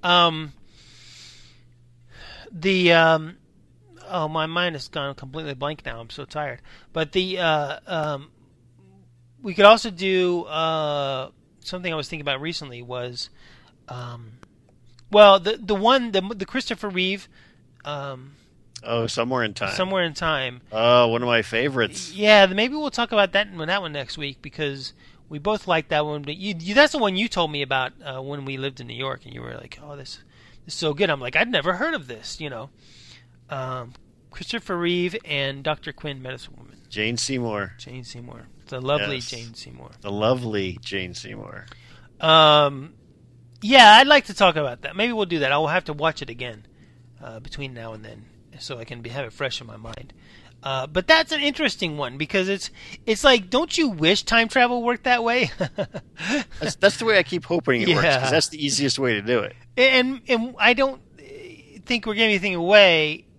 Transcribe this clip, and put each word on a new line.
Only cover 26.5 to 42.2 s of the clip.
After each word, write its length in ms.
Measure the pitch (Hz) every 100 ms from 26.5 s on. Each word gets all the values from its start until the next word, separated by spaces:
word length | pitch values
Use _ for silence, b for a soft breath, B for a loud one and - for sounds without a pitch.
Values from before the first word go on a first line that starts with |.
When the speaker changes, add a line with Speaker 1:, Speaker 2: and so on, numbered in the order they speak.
| 175
Speaker 1:
you, 180 | 170
that's 180 | 220 294
the 60 | 302
one 180 | 214 185
you 100 | 226
told 240 | - 165
me 120 | 147
about, 300 | 135 131 127 -
uh, 160 | 143 131
when 220 | 135 143
we 140 | 135 135
lived 220 | 135 131
in 60 | 120
New 80 |
York, 280 | 117 135 127
and 100 | 123
you 60 | 120
were 140 | 120
like, 260 | 117 - -
"Oh, 140 | 147 143
this, 220 | 131 - - b b b -
this 80 |
is 40 | -
so 140 | 160
good." 160 | 147 196
I'm 100 | 143
like, 140 | 123
"I'd 140 | 156 240
never 220 | 214 147
heard 220 | 180 302
of 120 | 311 131
this," 320 | 113 - -
you 120 | 151
know. 180 | 120 139 _ b b b b b b _
Um, 460 | 135 131 131 120 123 - _ _
Christopher 460 | - 180 233 - 175
Reeve 400 | 170 175 180 202
and 400 | 165 143 139 139
Doctor 280 | 139 147 -
Quinn, 280 | 139 151 139
Medicine 320 | 127 127 - -
Woman. 200 | - - -
Speaker 2:
Jane 280 | 107 107 117
Seymour. 560 | - 135 117 104 95 -
Speaker 1:
Jane 260 | - 127
Seymour. 420 | 120 120 120 117 123 - -
The 120 | 131
lovely 360 | 127 147 202 131
Speaker 2:
Yes. 140 | 120
Speaker 1:
Jane 240 | 120 117
Seymour. 380 | 113 - 123 127 -
Speaker 2:
The 100 | 104
lovely 680 | 101 107 127 120 104 95 90
Jane 320 | - 98 92
Seymour. 520 | 87 104 107 104 - - B B B B -